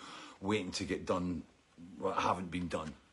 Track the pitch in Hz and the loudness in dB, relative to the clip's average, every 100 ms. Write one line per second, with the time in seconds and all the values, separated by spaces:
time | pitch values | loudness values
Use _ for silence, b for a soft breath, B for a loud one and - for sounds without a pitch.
0 | B B B B 95 107 90 - 101 92 | B B B B 2 2 2 -2 0 0
1 | 82 95 90 85 - - _ - 85 92 | 2 2 2 0 -4 -14 _ -18 -14 -4
2 | 95 92 104 92 92 87 87 87 76 - | 0 2 4 2 0 -2 0 0 -2 -8
3 | - | -16